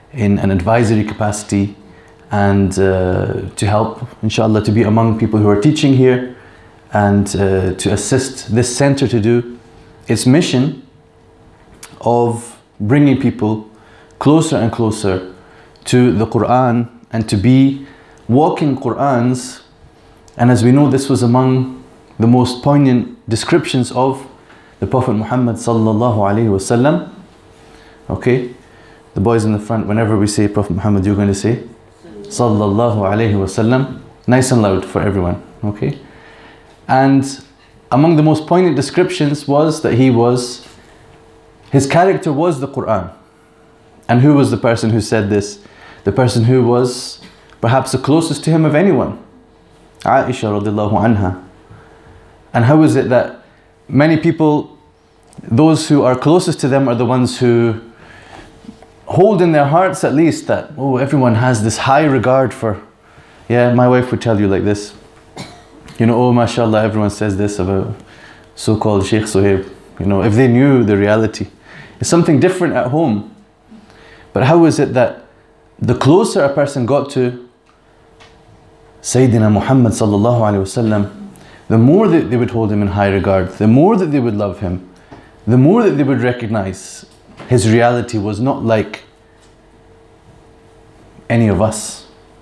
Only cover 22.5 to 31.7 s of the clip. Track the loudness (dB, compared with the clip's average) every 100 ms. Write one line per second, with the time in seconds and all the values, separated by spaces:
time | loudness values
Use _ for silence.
22.5 | -2 0 2 4 2 -2 -10 -8 -6 0
23.5 | 0 0 -4 -4 -2 -2 -4 -10 -20 -20
24.5 | -20 -20 -10 -4 -2 -2 -2 -2 -2 -2
25.5 | -4 -2 0 0 0 0 0 0 0 0
26.5 | -2 0 0 2 0 -6 -18 -20 -20 -20
27.5 | -20 -20 -20 -20 -18 -10 -6 -2 -2 -2
28.5 | -14 -20 -20 -20 -20 -12 -4 0 0 0
29.5 | -4 -4 -6 -2 -2 0 0 0 0 -2
30.5 | -2 -4 -2 -2 0 0 0 0 -2 -2
31.5 | -4 -8